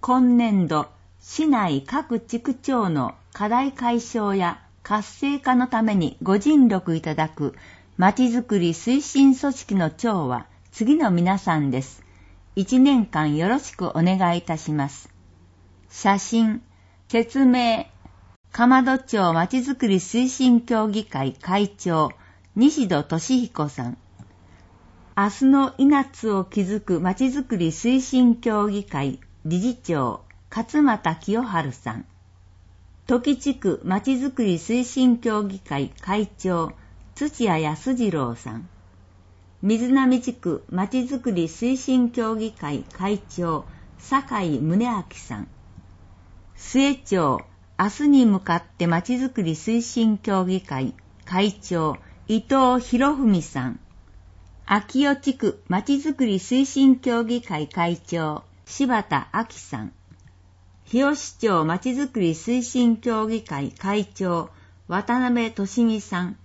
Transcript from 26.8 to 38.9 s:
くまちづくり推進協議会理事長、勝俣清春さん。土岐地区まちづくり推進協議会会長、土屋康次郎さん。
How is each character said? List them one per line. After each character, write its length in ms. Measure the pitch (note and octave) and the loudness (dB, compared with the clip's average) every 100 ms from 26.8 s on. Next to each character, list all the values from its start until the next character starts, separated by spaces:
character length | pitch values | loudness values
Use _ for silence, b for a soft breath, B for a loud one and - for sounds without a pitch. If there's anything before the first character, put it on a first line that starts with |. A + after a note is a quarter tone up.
く 200 | - F3 | -2 -2
ま 140 | F3+ | 0
ち 120 | F#3+ C4 | 0 -2
づ 180 | C#4 | -2
く 140 | C4+ G#3+ | -4 -2
り 100 | E3 | -2
推 320 | D#3+ A#3 C4 | -2 0 0
進 340 | B3+ B3+ B3 | 2 4 4
協 340 | A#3 A#3+ G#3+ G#3 | 4 0 0 0
議 140 | G3+ | -4
会 380 | G3+ D3+ C#3 C3 - - | -6 -6 -4 -6 -16 -14
理 160 | D#3 F3 | -4 -2
事 160 | A3 A#3+ | -2 -4
長、 460 | - D#3+ B2+ G2+ - - - | -4 -2 -2 -6 -14 -20 -12
勝 320 | - A3+ D4+ | -8 -4 2
俣 320 | C#4+ G#3+ E3 | 2 2 -2
清 260 | D#3+ - G#3+ | -4 -4 -4
春 280 | B3 F#3 D3 | -2 -2 -4
さ 220 | A#2+ - | -8 -10
ん。 140 | A2 - - _ _ - - - - - - - | -10 -14 -20 _ _ -20 -20 -20 -20 -20 -20 -2
土 140 | B3 | -2
岐 180 | B3 C4 | 0 -2
地 160 | C#4+ | -2
区 260 | C4+ G3 D#3 | -2 -2 -4
ま 160 | - F#3+ | -2 -4
ち 140 | A#3 | -2
づ 180 | C4 C4+ | -2 -4
く 100 | C4+ | -2
り 140 | A3 E3+ | -2 -2
推 260 | - A#3 | -2 -4
進 360 | B3 - B3+ A#3+ | -2 2 2 2
協 260 | A#3 G#3+ | 0 -2
議 160 | G#3 F#3+ | -4 -8
会 320 | - C#3 C#3 - | -8 -6 -6 -8
会 260 | - G3+ G3+ | -6 -4 -4
長、 460 | - F#3+ E3+ E3 - b b - | -6 -4 -2 -4 -8 b b -20
土 300 | - D4 - | -8 -8 -2
屋 120 | A3+ D#3+ | 0 0
康 380 | D#3 D#3 - | -2 -4 -4
次 160 | B3+ A3 | -2 -2
郎 240 | E3 B2+ | -2 -4
さ 220 | A#2 - A2+ | -6 -12 -14
ん。 120 | F3+ - - | -16 -20 -20